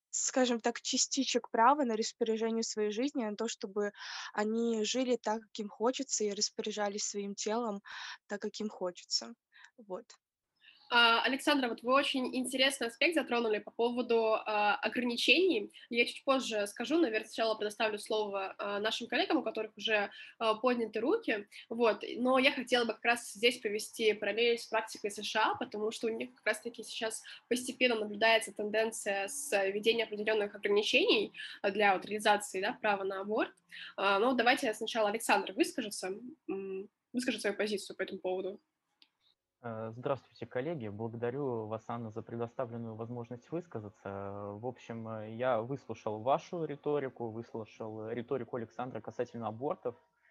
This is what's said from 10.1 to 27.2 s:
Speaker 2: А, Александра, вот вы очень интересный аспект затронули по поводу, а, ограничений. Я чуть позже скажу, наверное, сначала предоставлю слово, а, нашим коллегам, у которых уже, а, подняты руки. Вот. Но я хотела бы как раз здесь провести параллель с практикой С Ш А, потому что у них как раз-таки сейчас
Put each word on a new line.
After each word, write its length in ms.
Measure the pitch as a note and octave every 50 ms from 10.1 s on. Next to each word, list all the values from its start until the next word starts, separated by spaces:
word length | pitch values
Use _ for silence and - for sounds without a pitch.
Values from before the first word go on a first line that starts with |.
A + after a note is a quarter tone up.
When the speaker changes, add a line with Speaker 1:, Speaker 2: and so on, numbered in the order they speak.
| - _ _ _ _ _ _ _ _ _ _ - - _ _ -
Speaker 2:
А, 320 | B3 A#3+ A#3 A3+ A3+ A#3
Александра, 460 | - A#3 C4 C4 - D#4 D4 C#4 B3 A#3
вот 140 | - -
вы 120 | A#3 A#3+ C4
очень 420 | C#4 C#4+ - - C4+ B3+ - -
интересный 520 | B3+ B3 B3 - B3+ C4 C#4 C4+ - A#3 A#3
аспект 260 | - - C#4 E4 E4
затронули 440 | D4 B3+ - A#3+ A#3+ A#3 A3 G#3 G#3
по 120 | G#3 -
поводу, 640 | - - A#3 B3 A#3+ B3 A#3+ A#3+ A#3 A3+ A3+ A3 A3
а, 420 | - - - G#3+ G#3 G#3 G#3 G3+
ограничений. 960 | - - A3+ - B3+ A#3+ B3 A#3+ B3 - - B3 D#4+ F#4 F#4+ D#4 G#3+ G3+ - - - - -
Я 160 | A#3+ A#3 A#3+
чуть 180 | B3 - - -
позже 420 | C#4 C4+ C4+ A3 G#3 A3+ G#3 G3+
скажу, 320 | G3+ - - A#3+ G#3+ D4+ F4
наверное, 280 | E4 A#3 A3 G#3+ A3
сначала 280 | - - - A3+ A3 G#3+
предоставлю 440 | A3 G#3 G#3 G#3 - A#3 A3 G#3+ G#3
слово, 560 | - - A3 G#3+ G#3 G3+ G3 G3 F#3+ F#3 - -
а, 220 | - G3+ G#3 G3+
нашим 280 | G#3 A3+ A#3 - A#3+ A3+
коллегам, 300 | A#3+ C#4+ F#4+ G4 F4+ D4+
у 40 |
которых 300 | A#3 A3 G#3+ A3 A3 G#3 -
уже, 340 | G#3 G3+ A3+ A3 G#3 G3+ G3+ - - - - - -
а, 160 | A#3 A3 G#3+
подняты 460 | G#3+ - B3 B3 A#3 A3+ G#3+ - A3
руки. 480 | A3 D4 G#4 A#4 - C#4 A3+ G#3 G#3 - - - - -
Вот. 340 | A#3 A#3 A#3+ A3 G#3 G#3 - - -
Но 220 | G#3+ B3 B3+ C4 C4
я 140 | B3+ C#4+
хотела 320 | C4+ C4+ A#3 - B3 B3 A#3+
бы 80 | A3+
как 120 | G#3+ - -
раз 280 | A#3 A#3 A#3+ - -
здесь 260 | - G3+ A3+ A#3+ B3+ -
провести 540 | - G#3+ G3+ G#3+ - - - - A3+ G#3+
параллель 460 | G#3 G#3 G#3 G3+ G3+ A3+ A#3+ A#3 A#3 A3+
с 80 | -
практикой 440 | - - A3 A3+ - - - - G#3
С 120 | G#3 A3
Ш 180 | G#3 - - A3
А, 140 | A3 B3 G#4
потому 360 | G4+ B3 B3 - G#3 G#3+ A3
что 160 | A3+ - -
у 40 | A3+
них 240 | A3+ A3+ B3+ B3 -
как 120 | _ -
раз-таки 360 | G#3+ A3+ - - A#3 A#3+ -
сейчас 400 | G#3+ - - - A3+ A3 A3 -